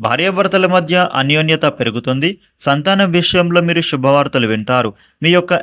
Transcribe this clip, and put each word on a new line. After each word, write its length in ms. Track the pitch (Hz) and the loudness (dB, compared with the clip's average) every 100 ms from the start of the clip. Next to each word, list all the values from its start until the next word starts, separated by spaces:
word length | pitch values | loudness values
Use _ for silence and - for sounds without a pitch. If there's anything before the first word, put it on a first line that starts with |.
భార్యాభర్తల 600 | 113 127 185 185 190 190 185 | -4 -2 0 0 0 0 2
మధ్య 220 | 185 160 180 180 131 | 0 0 0 0 0
అన్యోన్యత 460 | 135 151 156 156 151 - | 0 0 0 0 0 -2
పెరుగుతుంది. 520 | 117 113 123 131 160 196 _ _ 143 | -4 -4 -4 -2 -4 -6 _ _ -2
సంతానం 420 | 143 147 196 190 170 | 0 0 0 2 0
విషయంలో 440 | 170 180 170 175 170 | 0 0 2 2 0
మీరు 140 | 170 160 | 0 -2
శుభవార్తలు 580 | 143 131 139 135 135 113 | -2 2 2 0 0 0
వింటారు. 380 | 110 104 127 117 - _ - | -2 0 0 -2 -6 _ -4
మీ 80 | 160 180 | 0 2
యొక్క 160 | 175 175 | 2 -2